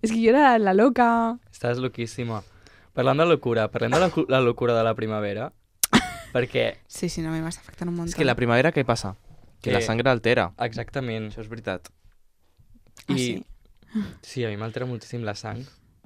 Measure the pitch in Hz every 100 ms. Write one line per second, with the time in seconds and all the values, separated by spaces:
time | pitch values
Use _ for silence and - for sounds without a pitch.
0 | 226 226 226 262 285 233 202 190 254 247
1 | 240 233 226 240 - - 120 123 127 120
2 | 117 - 117 110 - - - - - -
3 | 127 139 165 156 127 113 107 120 117 139
4 | 180 160 - 131 123 120 120 117 113 110
5 | 110 107 104 101 131 _ _ _ - -
6 | 740 698 659 127 123 127 113 - - -
7 | 175 - 160 160 160 - - - 175 170
8 | 170 170 143 123 120 117 147 156 123 117
9 | 98 98 - - - - - 123 117 113
10 | 127 123 113 120 87 - 120 113 117 139
11 | 127 110 107 107 107 117 113 90 - _
12 | - _ _ _ _ _ _ - _ -
13 | - 131 123 - - - _ _ - 220
14 | 196 - - - 113 104 113 113 127 117
15 | - 120 110 101 110 110 135 _ _ _